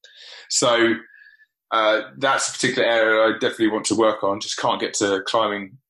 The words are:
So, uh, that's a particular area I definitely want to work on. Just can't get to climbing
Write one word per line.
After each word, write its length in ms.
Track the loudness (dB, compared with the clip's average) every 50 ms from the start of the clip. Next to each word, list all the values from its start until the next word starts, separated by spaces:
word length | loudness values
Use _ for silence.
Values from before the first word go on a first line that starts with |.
| -20 -20 -20 -20 -20 -20 -20 -20 -12 -6
So, 440 | -2 0 2 2 4 4 4 2 2 -2 -6 -12 -20 -20 -20 -20 -20 _ _ _ _ _ _ -4
uh, 300 | -2 0 2 2 2 2 0 -6 -8 -4
that's 300 | -2 0 0 0 -2 -4
a 40 | -4
particular 360 | -4 -4 -2 0 0 0 2
area 400 | 2 2 2 2 4 4 2 2
I 100 | 2 0
definitely 300 | -2 -4 -2 0 0 0
want 160 | 0 -2 -2
to 80 | 0 0
work 300 | 2 2 2 2 0 -2
on. 160 | -2 -4 -4
Just 160 | -6 -8 -8 -4
can't 220 | -2 -2 -2 -2
get 140 | -4 -6 -4
to 280 | -2 0 0 0 -2 -2
climbing 520 | -2 -2 0 0 -2 -2 -6 -8 -12 -16 -20 _ _